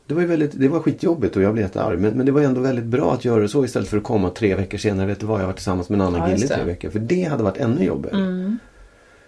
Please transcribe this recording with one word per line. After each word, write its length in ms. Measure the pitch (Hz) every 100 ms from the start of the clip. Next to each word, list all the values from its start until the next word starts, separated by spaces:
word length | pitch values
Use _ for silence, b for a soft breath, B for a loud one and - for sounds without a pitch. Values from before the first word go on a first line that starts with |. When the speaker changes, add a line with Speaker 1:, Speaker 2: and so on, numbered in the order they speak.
| -
Speaker 1:
Det 80 |
var 60 | 151
ju 60 | 175
väldigt, 240 | 165 147
det 140 | - 135
var 120 | 165
skitjobbigt 560 | 151 - 175 165 98 98
och 60 |
jag 100 | 98
blev 120 | 113
jättearg. 340 | 98 - - 85
Men, 140 | 104
men 120 | 117 131
det 60 |
var 80 | 139
ändå 200 | 143 127
väldigt 240 | 131 120
bra 280 | 117 127 165
att 120 | 135
göra 180 | 123 117
det 60 | 104
så 160 | 143
istället 240 | 123 120 101
för 80 | 104
att 60 |
komma 280 | 107 110 90
tre 240 | - 104
veckor 240 | 92 95 101
senare, 280 | 107 98 95
"Vet 140 | 98
du 60 | 107
vad, 100 | 107
jag 40 |
har 40 | 95
varit 100 | 98
tillsammans 320 | - 92 87
med 120 | 101
en 60 | 92
annan 140 | 87
Speaker 2:
Ja, 60 | 85
Speaker 1:
kille 100 | 95
Speaker 2:
just 40 |
Speaker 1:
i 40 | 127
tre 80 | -
Speaker 2:
det. 80 |
Speaker 1:
veckor." 260 | 90 87 -
För 80 | 107
det 240 | 117 180
hade 180 | 175 131
varit 140 | 104 95
ännu 280 | 123 143
jobbigare. 320 | 185 - - 202
Speaker 2:
Mm. 420 | 190 185 185 233 b b b b b b